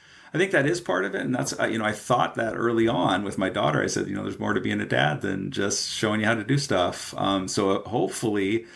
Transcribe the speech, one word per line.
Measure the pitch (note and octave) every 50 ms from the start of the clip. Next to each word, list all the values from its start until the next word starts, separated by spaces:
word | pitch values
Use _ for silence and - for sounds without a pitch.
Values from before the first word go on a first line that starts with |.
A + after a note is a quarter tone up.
| - - - - - - -
I | D3+
think | F#3+ F#3+ F#3
that | D3+ C3+
is | D3 F3 F3
part | - - F3+ F#3 F#3+
of | G3+ F#3
it. | G3+ -
And | - B2+
that's, | B2+ C#3 - - -
uh, | A#2+
you | G#2+ A2 A2+
know, | A2
I | G#2+ G#2
thought | - - - B2+ B2+ - - -
that | A#2+ A#2 A2 -
early | - A2 A#2+ A#2 A2+ A2+
on | A#2 - F2+ E2+ - F#2+ F#2+ G#2
with | G2 - -
my | F#2+ F#2
daughter. | F2 G2+ A#2 D3 D3+ - G2
I |
said, | F#2+ - G2+ G2 F#2+
you | G2
know, | G2 G2+
"There's | G2+ G2 -
more | G#2+ G#2+ G#2
to | G#2
being | - G#2+ G#2 G#2 G#2
a |
dad | - - B2 C#3 D3+ - - -
than | G2 F#2+ F#2+ G2 F#2+
just | F#2 G2+ G2 G2+ G2+ - - -
showing | - - - G#2+ G#2+ G#2+
you | G#2+
how | G#2+ A2+
to | G#2+ G#2
do | A2+ C#3 C#3
stuff." | C#3 - G#2+ F#2 F2 F#2 - - - - -
Um, | - G2 G2 G2 F#2+ F#2+ F#2
so | - G#2+ G2+ G2 G2 G2+ -
hopefully | - A2 B2 - - - - - A2 G#2 G2+ G2 F#2+ A2 A2+ - - -